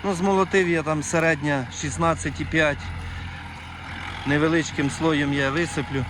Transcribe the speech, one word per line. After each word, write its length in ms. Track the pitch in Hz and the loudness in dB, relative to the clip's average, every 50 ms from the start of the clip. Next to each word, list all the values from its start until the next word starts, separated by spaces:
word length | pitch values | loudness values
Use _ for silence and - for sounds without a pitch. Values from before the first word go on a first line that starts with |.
| - | 0
Ну, 100 | 196 196 | -2 0
змолотив 560 | 165 180 196 196 190 190 180 - 196 185 175 | 2 2 4 4 4 4 4 4 4 4 4
я 140 | 170 165 147 | 2 2 2
там 200 | 151 156 151 143 | 0 0 0 0
середня 640 | - - 170 160 165 160 147 139 147 147 139 127 120 - - | 0 2 2 4 4 2 2 2 2 2 2 0 -4 -6 -6
шістнадцять 600 | - 147 131 - 170 165 160 147 - 156 135 - | -6 -4 -2 0 2 2 2 0 -2 -6 -4 -4
і 40 | 156 | -6
п'ять. 340 | - - 160 156 151 143 - - - - - - - - - - - - - - - - - - - - - - - - - - - - - - 135 | -2 2 2 2 2 2 -2 -6 -8 -8 -8 -8 -8 -8 -8 -8 -10 -10 -12 -12 -12 -14 -14 -14 -14 -14 -14 -12 -12 -10 -10 -10 -10 -8 -6 -2 0
Невеличким 640 | 139 147 151 160 160 170 151 - - - 147 139 | 2 2 4 4 2 2 0 0 -2 -2 -2 -2
слоєм 440 | - - 156 160 160 143 147 143 143 | 0 0 0 2 2 2 2 0 0
я 180 | 143 139 135 | 0 0 0
висиплю 540 | 135 160 175 160 - - 139 - 139 135 127 - | 0 0 -2 -2 -2 -4 -4 -2 -2 -4 -4 -4